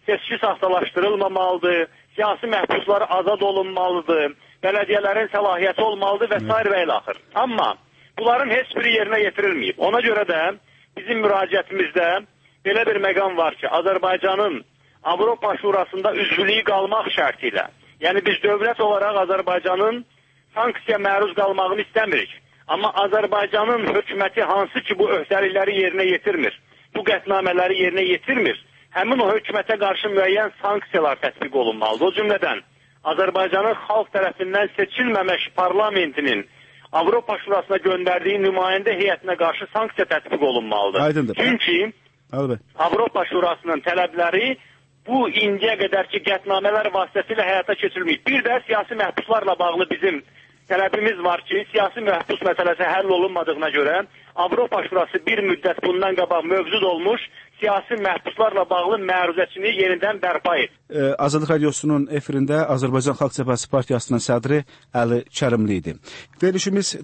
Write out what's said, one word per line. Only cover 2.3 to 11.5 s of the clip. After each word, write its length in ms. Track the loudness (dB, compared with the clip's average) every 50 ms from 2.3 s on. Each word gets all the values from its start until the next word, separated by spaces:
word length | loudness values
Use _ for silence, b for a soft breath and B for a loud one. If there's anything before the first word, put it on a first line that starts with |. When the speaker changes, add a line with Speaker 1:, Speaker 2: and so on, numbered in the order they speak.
| 0 -2 -2
Speaker 1:
məhbuslar 600 | -2 -2 -2 -2 -2 -4 -2 0 0 0 2 2 0
azad 320 | 0 0 0 0 0 0
olunmalıdır, 920 | 0 0 0 0 -2 -2 -2 -2 -2 0 0 -2 0 0 0 2 0 -2 -4 b b b b b b
bələdiyyələrin 640 | -2 0 0 0 0 0 0 0 0 0 0 -2 -2 -2
səlahiyyəti 480 | 0 0 0 0 2 0 0 0 0
olmalıdır 500 | 0 0 0 0 0 0 0 0 0 0
və 80 | -2 -2 -2 0
sair 220 | 0 0 0 0 0
və 100 | 0 0
ilaxır. 340 | 0 0 -2 -4 -6 -10 -10 -10 _ -4
Amma 400 | -2 -2 -2 0 -2 -2 -2 -2 -4 _ b b b b b b -2
bunların 360 | 0 2 2 2 2 0 0
heç 200 | -2 -2 -2 -4 -2
biri 180 | 0 2 2
yerinə 240 | 2 0 0 0 0 0
yetirilməyib. 520 | 0 -2 -2 -2 0 0 -2 -2 -4 -4 -2
Ona 240 | 0 0 2 2 2
görə 200 | 2 0 0 0 0
də 120 | 0 0 0 -2 -2 -6 _ b b b b b b -12
bizim 240 | -6 -4 -2 0 2
müraciətimizdə 840 | 2 2 2 0 0